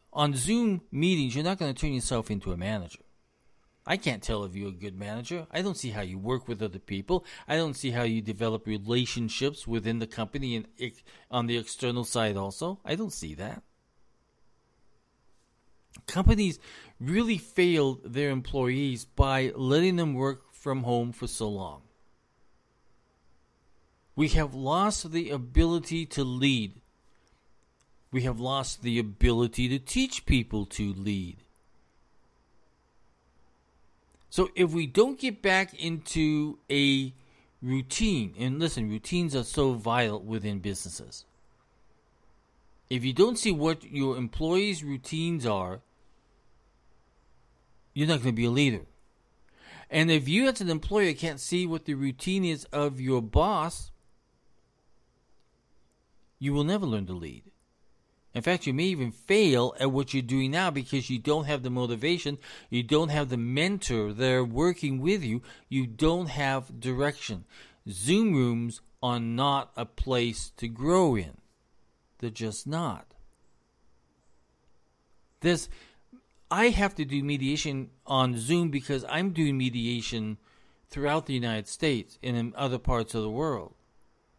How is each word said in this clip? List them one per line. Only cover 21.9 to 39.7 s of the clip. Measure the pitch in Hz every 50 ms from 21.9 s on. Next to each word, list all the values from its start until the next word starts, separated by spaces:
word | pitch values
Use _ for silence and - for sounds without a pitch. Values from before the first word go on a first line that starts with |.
| _ _ _ _ _ _ _ _ _ _ _ _ _ _ _ _ _ _ _ _ _ _ _ _ _ _ _ _ _ _ _ _ _ _ _ _ _ _ _ _ _ _ _ _ _
We | - 151 156
have | - 165 156 139 127
lost | 131 135 131 151 175 196 214 202 - - 165
the | 160 170 170 -
ability | 143 135 123 120 131 170 170 165 170 170 - - 160 165 165 156
to | - 147 139
lead. | 127 123 127 135 139 135 123 107 95 101 - - _ _ _ _ _ _ _ _ _ _ _ _ _ _ _ _ _ _ _ _ _ _ _ _ _ -
We | 131
have | 123 131 123 110
lost | 120 127 135 139 131 - - -
the | 120 120 117 117
ability | 113 107 101 - - 127 117 113 120 117 - - 123 123
to | 131 139
teach | 131 - - 254 262 262 - - -
people | - 131 127 113 - - 107 98 92
to | - - 104 101 98
lead. | 95 98 107 104 98 92 87 90 - - _ _ _ _ _ _ _ _ _ _ _ _ _ _ _ _ _ _ _ _ _ _ _ _ _ _ _ _ _ _ _ _ _ _ _ _ _ _ _ _ _ _ _ _ _ _ _ _ _ _ _ _ _ _ _ _ -
So | - - 185 180 -
if | 180 185 165
we | 156 170 160 139
don't | 123 196 226 269 277 -
get | - 254 208 - -
back | 196 185 190 190 185 -
into | - - 165 165 160 - - - 165 156 151 151 151 151 151 143 - _ -
a | 143 143 139 139 135 135 135 131 131 - - _ _ _ _ _ _ _
routine, | - 127 131 135 131 131 - - - 214 190 139 110 92 - 95
and | 120 127 131 147
listen, | 165 160 - 127 113 107
routines | 107 110 - - - 175 175 160 139
are | 131 117
so | - - - 139 135